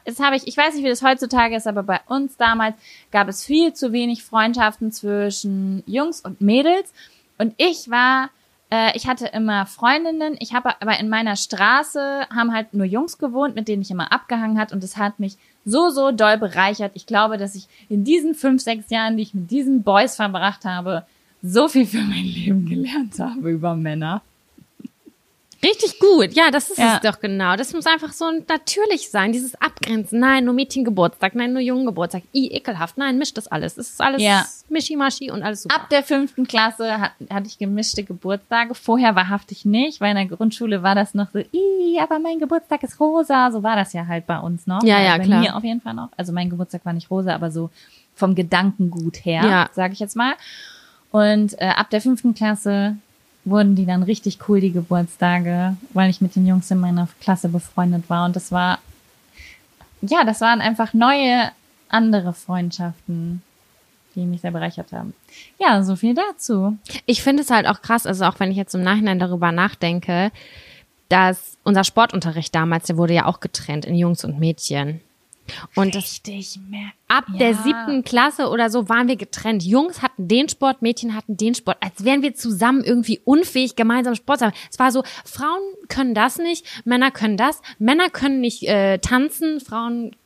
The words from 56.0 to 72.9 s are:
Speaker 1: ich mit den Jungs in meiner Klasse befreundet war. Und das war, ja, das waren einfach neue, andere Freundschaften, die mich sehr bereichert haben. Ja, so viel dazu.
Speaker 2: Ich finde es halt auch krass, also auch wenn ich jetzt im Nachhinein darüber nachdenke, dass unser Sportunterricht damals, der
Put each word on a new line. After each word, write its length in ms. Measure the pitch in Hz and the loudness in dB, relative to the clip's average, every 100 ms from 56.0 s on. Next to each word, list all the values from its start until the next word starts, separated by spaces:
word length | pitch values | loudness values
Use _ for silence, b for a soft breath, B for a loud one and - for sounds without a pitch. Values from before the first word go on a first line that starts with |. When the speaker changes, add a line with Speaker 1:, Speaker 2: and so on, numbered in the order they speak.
| 190 | 2
Speaker 1:
ich 120 | 180 | 2
mit 160 | 185 190 | 0 2
den 100 | 185 | 4
Jungs 240 | 185 - | 2 2
in 80 | 185 | 0
meiner 300 | 180 175 170 - | 2 0 -2 -4
Klasse 280 | - 180 175 | -2 0 0
befreundet 600 | 170 - - 175 175 175 | -4 -4 -2 0 0 -2
war. 160 | 175 | -2
Und 120 | 175 180 | -2 -2
das 160 | - | -4
war, 260 | 180 180 180 - - _ _ _ B B B _ _ - _ | -2 0 -2 -8 -20 _ _ _ B B B _ _ -20 _
ja, 240 | 202 330 | 0 2
das 160 | 220 214 | 2 2
waren 200 | 226 233 | 2 2
einfach 340 | 220 226 220 | 0 0 0
neue, 560 | 226 240 285 262 247 - - _ _ _ | 4 4 4 2 2 0 -6 _ _ _
andere 440 | 226 226 208 175 | 2 4 2 0
Freundschaften, 1080 | 170 - 180 175 - 175 170 - 170 170 175 - _ _ _ _ _ _ | -6 -6 -4 -4 -4 -8 -8 -8 -6 -6 -8 -12 _ _ _ _ _ _
die 120 | 185 175 | -6 -4
mich 140 | 175 | -4
sehr 100 | 180 | -6
bereichert 420 | 170 165 170 - | -6 -6 -8 -12
haben. 220 | - - - B B B - | -12 -12 -14 B B B -2
Ja, 240 | 359 202 | 2 2
so 140 | 190 185 | 2 0
viel 180 | 233 | 0
dazu. 640 | 254 403 - - 202 196 214 B B - | 0 -2 -6 -4 -2 0 -4 B B -2
Speaker 2:
Ich 160 | 220 | 0
finde 200 | 277 285 | 2 0
es 80 | 277 | 2
halt 160 | 226 - | 2 2
auch 160 | 208 | -2
krass, 240 | - 233 - | 0 -2 0
also 180 | 190 | 0
auch 140 | 185 - | 0 2
wenn 100 | 190 | -2
ich 60 | 190 | -2
jetzt 180 | 190 | -4
im 80 | 185 | -2
Nachhinein 360 | 185 214 220 185 | 0 2 2 0
darüber 340 | 180 175 175 | 0 0 0
nachdenke, 800 | 170 202 - 170 175 180 175 202 B B B B B B _ _ | 2 0 0 -2 -2 -2 0 0 B B B B B B _ _
dass 480 | 185 185 185 - - | 4 4 2 -8 -6
unser 200 | - 190 | 2 2
Sportunterricht 720 | 190 226 233 190 170 160 - | 4 2 2 2 -2 -4 -2
damals, 320 | 165 165 165 | 0 2 0
der 100 | - | 0